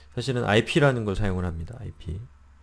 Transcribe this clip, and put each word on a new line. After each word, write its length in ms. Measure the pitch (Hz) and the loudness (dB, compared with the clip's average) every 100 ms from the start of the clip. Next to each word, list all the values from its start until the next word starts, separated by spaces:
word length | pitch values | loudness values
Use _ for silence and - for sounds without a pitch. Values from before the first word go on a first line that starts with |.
| - | -14
사실은 300 | - 120 123 | -8 -4 -2
아이피라는 600 | 104 107 - 165 143 123 | 4 4 4 4 4 4
걸 120 | 104 95 | 0 0
사용을 280 | 104 90 | 0 0
합니다. 320 | 90 82 80 - | -2 -4 -8 -12
아이피. 400 | 92 - - 92 120 - - - | -14 -14 -10 -10 -12 -20 -20 -20